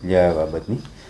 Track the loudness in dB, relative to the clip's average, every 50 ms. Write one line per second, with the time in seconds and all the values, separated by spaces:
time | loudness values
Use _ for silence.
0 | -4 0 2 4 4 4 2 0 -2 -4 -4 -8 -6 -6 -6 -6 -8 -10 -20 -20
1 | -20 -20